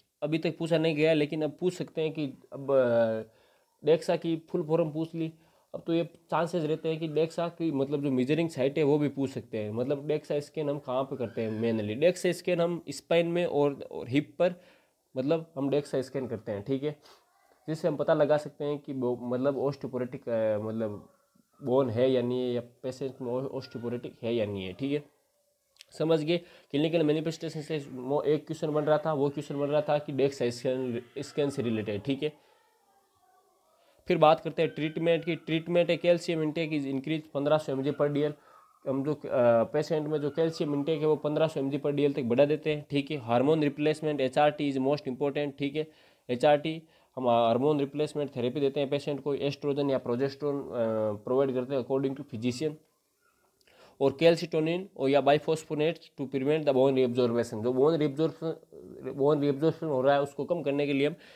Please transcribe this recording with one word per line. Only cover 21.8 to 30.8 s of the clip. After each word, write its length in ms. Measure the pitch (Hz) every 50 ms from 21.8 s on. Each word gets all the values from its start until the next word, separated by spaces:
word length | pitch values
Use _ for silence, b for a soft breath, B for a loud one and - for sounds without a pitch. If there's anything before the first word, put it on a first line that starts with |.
| 139 123
है 200 | 107 120 127 131
या 120 | 131 123 120
नहीं 180 | 120 123 127
है, 120 | 127 123 120
या 80 | 120
पेशेंट 540 | 113 - _ _ - 127 127 - 143 131 127 - 131
में 100 | 120 120
osteoporotic 880 | 127 135 - - 131 131 - - 123 113 117 120 123 - - - _ -
है 120 | 117 120
या 120 | 117 104
नहीं 180 | 104 101 98 92
है, 80 | 92 92
ठीक 200 | - 135 139 143
है। 220 | 147 147 - _ _ _ _ _ _ _ _ _ _ _ _ _ - - _ - -
समझ 260 | 156 160 165 160 151
गए। 140 | 151 175 175
क्लिनिकल 640 | 175 - - - - _ - 143 156 165 165 170 156
मैनिफेस्टेशन 580 | 147 147 156 151 165 160 - 165 160 143 160
से 180 | 147 - 160 151 139 139 131
वो 300 | 127 123 131 143 147 -
एक 240 | 139 151 143 -
क्वेश्चन 240 | - 160 - - 156
बन 140 | 147 151 147
रहा 140 | 147 151 151
था, 140 | - 160 156
वो 180 | 139 139 147
क्वेश्चन 280 | 147 156 147 - 151 139
बन 80 | 143
रहा 140 | 143 147 151
था 180 | 147 156 151 151
कि 140 | - - 143
dexa 300 | 131 135 139 139 - 123
स्कैन, 600 | 120 120 120 - 135 127 131